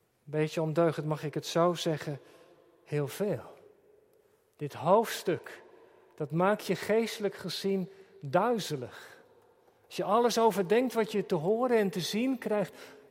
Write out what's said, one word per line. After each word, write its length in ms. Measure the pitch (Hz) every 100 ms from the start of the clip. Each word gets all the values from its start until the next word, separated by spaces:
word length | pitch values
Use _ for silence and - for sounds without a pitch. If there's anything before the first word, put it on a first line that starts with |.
| _ _
Beetje 380 | - 151 156 -
ondeugend 440 | 160 156 170 156 151
mag 180 | 151
ik 100 | 151
het 120 | 156 -
zo 280 | 170 175
zeggen, 460 | 165 175 151 - 143 - - - - _ _
heel 240 | _ 147 139
veel. 460 | - 208 131 - - - _ _ _ _ _ _ _ _ _
Dit 160 | 143
hoofdstuk, 920 | 110 156 208 220 - - 147 - - - - - _ _
dat 160 | - 147
maakt 360 | 160 190 208 -
je 100 | 180
geestelijk 580 | - 220 226 - 202
gezien 560 | - 180 - 190 196 180 - - -
duizelig. 1000 | 143 175 226 233 - 147 117 - - - - - _ _ _ _ _
Als 100 | -
je 80 |
alles 340 | 175 220 240 226
overdenkt 540 | 226 190 175 220 254
wat 200 | 226 214
je 140 | 202 185
te 80 |
horen 440 | 175 165 220 254 226
en 120 | 196
te 100 | 185
zien 380 | 151 202 262 254
krijgt, 360 | - 208 185 - - - -